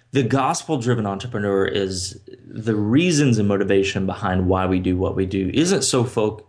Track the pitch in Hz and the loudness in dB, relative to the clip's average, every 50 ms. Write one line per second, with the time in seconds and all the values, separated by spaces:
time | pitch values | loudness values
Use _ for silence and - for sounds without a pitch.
0 | _ _ - 139 131 117 131 135 131 143 170 170 - - 160 131 113 123 123 120 | _ _ -2 0 0 2 2 2 2 0 -2 -4 -4 -4 -4 -2 0 0 0 0
1 | 107 101 98 98 - 120 - 107 101 101 98 98 95 - - 101 98 95 95 92 | 0 -2 -4 -6 -8 -8 -6 -4 -2 0 2 2 2 0 0 -2 -2 -2 -4 -6
2 | 90 - - - - - - - - - - - 107 113 110 104 104 104 117 147 | -8 -10 -12 -14 -18 -20 -20 -20 -20 -14 -12 -6 -4 -2 -2 0 0 2 2 2
3 | 175 180 165 143 151 135 113 107 101 101 101 98 101 95 101 98 98 98 - 101 | 4 4 2 2 4 4 4 2 2 2 2 2 2 2 4 4 2 2 0 -2
4 | 95 95 90 - 107 95 92 92 92 90 92 92 92 90 95 92 92 92 90 90 | -2 -2 -4 -4 -2 -2 0 0 2 2 2 2 2 2 0 0 2 0 0 0
5 | 92 87 90 92 95 92 92 98 95 90 - 139 160 180 202 143 - - - 127 | 0 -2 0 -2 -2 -2 -2 -2 -2 0 0 0 2 2 2 0 0 0 0 0
6 | 117 117 - 117 107 107 107 - - | 0 0 0 0 -2 -2 -2 -6 -12